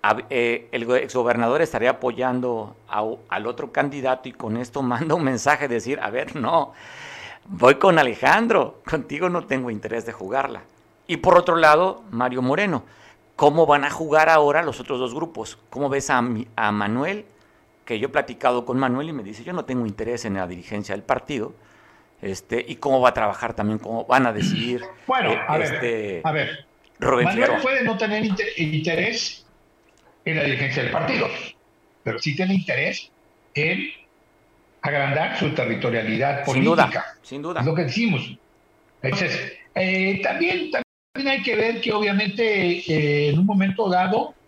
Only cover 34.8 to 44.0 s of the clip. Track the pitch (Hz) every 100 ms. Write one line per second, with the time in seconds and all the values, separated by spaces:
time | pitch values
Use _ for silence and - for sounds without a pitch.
34.8 | 147 143 139 147 185 - 147 131 117 110
35.8 | 120 117 110 110 139 135 - 131 143 165
36.8 | 135 - - - - 135 156 160 131 160
37.8 | 151 208 233 143 110 - _ _ _ _
38.8 | _ _ 196 196 175 139 120 - - 180
39.8 | 185 190 190 196 - - 339 359 311 247
40.8 | - _ _ 269 269 269 247 208 220 226
41.8 | 233 208 208 196 202 202 226 208 175 175
42.8 | - 156 147 147 147 147 196 202 190 185
43.8 | 208 180